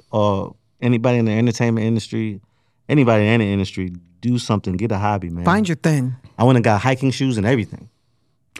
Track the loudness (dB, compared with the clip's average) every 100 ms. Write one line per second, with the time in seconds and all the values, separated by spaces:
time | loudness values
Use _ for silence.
0 | -6 0 0 0 -6 -12 _ _ -2 0
1 | 2 2 0 0 0 0 -2 0 -2 -2
2 | -4 -6 -8 -10 -18 _ _ _ 0 2
3 | 4 4 4 2 2 0 -2 -6 -8 -10
4 | -20 _ -4 -4 -2 -2 -2 -4 -4 -2
5 | -2 -2 -6 -4 -2 0 -2 -2 0 0
6 | -2 -8 -14 2 4 6 4 2 2 0
7 | -2 -2 -2 0 0 0 -2 -10 -20 _
8 | _ _ _ _ _